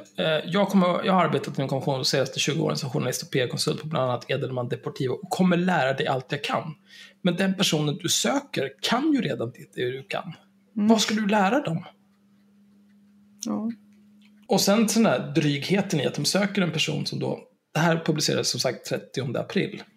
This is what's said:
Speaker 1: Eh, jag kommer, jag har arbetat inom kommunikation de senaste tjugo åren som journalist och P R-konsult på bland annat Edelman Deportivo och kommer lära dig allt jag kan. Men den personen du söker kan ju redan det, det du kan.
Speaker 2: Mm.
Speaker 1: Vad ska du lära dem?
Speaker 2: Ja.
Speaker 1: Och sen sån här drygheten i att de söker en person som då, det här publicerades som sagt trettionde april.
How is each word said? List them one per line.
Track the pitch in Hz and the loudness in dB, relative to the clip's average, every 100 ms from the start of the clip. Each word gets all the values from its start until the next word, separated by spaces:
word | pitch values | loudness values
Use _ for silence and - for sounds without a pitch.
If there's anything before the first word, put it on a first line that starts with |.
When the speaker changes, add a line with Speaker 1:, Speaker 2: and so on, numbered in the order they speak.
| - - | -10 -4
Speaker 1:
Eh, | 160 | 0
jag | 156 175 196 196 | 0 0 0 4
kommer, | 196 180 - | 4 4 2
jag | - | 2
har | 185 | 4
arbetat | 156 143 - 147 | 4 0 -2 -4
inom | 135 | -2
kommunikation | 135 147 | -2 0
de | 131 | 0
senaste | - 143 131 - | 0 0 0 -2
tjugo | - 143 | -2 0
åren | 151 151 | 0 -2
som | 135 | -4
journalist | 143 127 - | -2 -2 -4
och | - | -4
P | 135 | -2
R-konsult | 123 139 151 151 | -2 -2 -2 -4
på | 156 | -4
bland | 165 131 | -2 0
annat | 120 - | -2 -4
Edelman | 135 127 127 120 | -4 -4 -4 -4
Deportivo | 117 - - 131 | -6 -8 -4 -4
och | - - | -4 -4
kommer | - 185 170 | 2 4 4
lära | 180 170 131 | 2 2 0
dig | 139 117 | 0 -2
allt | 131 - | -2 -4
jag | 143 | -6
kan. | - 202 160 - _ - - _ | -4 -4 -6 -12 _ -20 -20 _
Men | 180 175 | -2 0
den | 190 | 0
personen | 190 190 156 151 147 | 0 0 2 0 -2
du | 165 | -2
söker | - 214 277 - - 135 - | 0 0 -2 -4 -4 -6 -4
kan | - 240 311 | -2 0 2
ju | 269 | 2
redan | 139 127 120 | 0 -4 -6
det, | - - | -8 -12
det | - 123 | -6 -4
du | 135 | -6
kan. | - - - - _ _ _ 214 | -6 -8 -8 -14 _ _ _ 0
Speaker 2:
Mm. | 208 | 4
Speaker 1:
Vad | 220 | 4
ska | - | 4
du | 214 202 | 0 2
lära | 214 190 277 | 2 4 2
dem? | 220 165 - - _ _ _ _ _ _ _ _ _ _ _ _ _ - 226 | 0 -4 -6 -18 _ _ _ _ _ _ _ _ _ _ _ _ _ -10 -6
Speaker 2:
Ja. | 208 226 - - - _ _ - _ - | -4 -6 -8 -16 -20 _ _ -20 _ 0
Speaker 1:
Och | 196 | 2
sen | 196 214 214 | 4 4 4
sån | 226 196 | 4 4
här | 123 143 | 4 0
drygheten | 151 151 139 139 196 185 151 | 0 2 0 2 0 2 0
i | 135 | 0
att | |
de | - | -2
söker | 143 185 196 196 | 0 2 2 0
en | 175 | 0
person | 156 151 143 143 | 0 -2 -2 -4
som | 135 | -4
då, | 127 - - _ _ | -4 -6 -10 _ _
det | - | 0
här | 170 165 165 | 2 2 0
publicerades | 151 - 127 - | 0 0 0 0
som | 120 | 0
sagt | 131 - - | -2 -4 -6
trettionde | 123 - 135 123 113 | -6 -6 -6 -4 -4
april. | - 196 - - - | -2 -2 -2 -6 -16